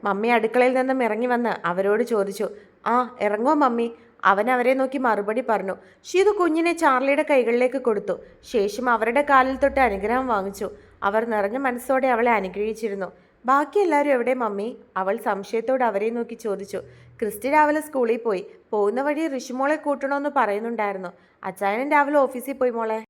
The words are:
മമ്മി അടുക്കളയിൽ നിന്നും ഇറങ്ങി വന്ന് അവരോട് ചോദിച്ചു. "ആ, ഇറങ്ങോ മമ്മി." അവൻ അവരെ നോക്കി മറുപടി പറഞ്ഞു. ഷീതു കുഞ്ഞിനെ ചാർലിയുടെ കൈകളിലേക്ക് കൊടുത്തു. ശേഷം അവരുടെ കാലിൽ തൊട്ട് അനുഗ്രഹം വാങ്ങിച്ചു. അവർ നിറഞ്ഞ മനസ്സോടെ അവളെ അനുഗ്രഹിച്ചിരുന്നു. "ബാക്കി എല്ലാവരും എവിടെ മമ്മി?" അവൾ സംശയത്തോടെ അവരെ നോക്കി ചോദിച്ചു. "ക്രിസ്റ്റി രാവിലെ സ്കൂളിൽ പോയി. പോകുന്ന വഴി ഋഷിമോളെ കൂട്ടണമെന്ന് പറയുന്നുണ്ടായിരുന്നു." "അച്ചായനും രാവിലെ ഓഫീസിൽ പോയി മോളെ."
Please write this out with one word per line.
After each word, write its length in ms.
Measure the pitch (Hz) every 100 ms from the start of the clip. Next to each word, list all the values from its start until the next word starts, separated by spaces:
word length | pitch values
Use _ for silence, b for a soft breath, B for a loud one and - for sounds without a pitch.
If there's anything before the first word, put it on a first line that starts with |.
മമ്മി 240 | 208 196 226
അടുക്കളയിൽ 460 | 240 220 247 247
നിന്നും 300 | 262 262 262
ഇറങ്ങി 240 | 233 214 247
വന്ന് 400 | 240 233 180 175
അവരോട് 360 | 175 196 208
ചോദിച്ചു. 460 | 233 226 196 196 196 B B B -
"ആ, 300 | 233 247 -
ഇറങ്ങോ 320 | 208 208 247
മമ്മി." 380 | 302 269 233 233 233 B B
അവൻ 280 | - 196 220
അവരെ 220 | 254 247
നോക്കി 240 | 269 262 277
മറുപടി 460 | 254 208 202 220 240
പറഞ്ഞു. 260 | 208 190 185 B B -
ഷീതു 240 | 359 392
കുഞ്ഞിനെ 440 | 415 349 311 339
ചാർലിയുടെ 520 | 330 320 254 269 285 302
കൈകളിലേക്ക് 480 | 277 233 240 254 262
കൊടുത്തു. 360 | 254 208 196 180 B B -
ശേഷം 380 | 247 202 196 247
അവരുടെ 320 | 233 220 247
കാലിൽ 340 | 294 269 262 269
തൊട്ട് 240 | 277 269
അനുഗ്രഹം 480 | 254 196 208 247 262
വാങ്ങിച്ചു. 420 | 214 196 196 208 B B B
അവർ 220 | 202 214 233
നിറഞ്ഞ 320 | 214 202 247
മനസ്സോടെ 500 | 269 240 247 262 262
അവളെ 240 | 233 240
അനുഗ്രഹിച്ചിരുന്നു. 720 | 220 190 185 214 220 226 226 180 b b b 233
"ബാക്കി 340 | 269 302 415
എല്ലാവരും 320 | 370 294 294
എവിടെ 220 | 262 240
മമ്മി?" 440 | 262 226 202 220 262 - 190
അവൾ 200 | 190 226
സംശയത്തോടെ 680 | 233 196 196 226 226 262 240
അവരെ 240 | 196 220
നോക്കി 240 | 233 233
ചോദിച്ചു. 440 | 233 226 196 202 185 - B B -
"ക്രിസ്റ്റി 280 | 214 208 254
രാവിലെ 320 | 302 302 302
സ്കൂളിൽ 360 | 302 269 233 233
പോയി. 280 | 233 185 - B _
പോകുന്ന 300 | 214 202 233
വഴി 360 | 277 294 320 269
ഋഷിമോളെ 380 | 240 247 269 302
കൂട്ടണമെന്ന് 540 | 285 277 269 285 285 277
പറയുന്നുണ്ടായിരുന്നു." 720 | 220 202 226 233 208 196 180 - b b
"അച്ചായനും 480 | - 180 202 214 277
രാവിലെ 260 | 294 285 294
ഓഫീസിൽ 360 | 262 262 240
പോയി 160 | 277 254
മോളെ." 340 | 233 226 220 220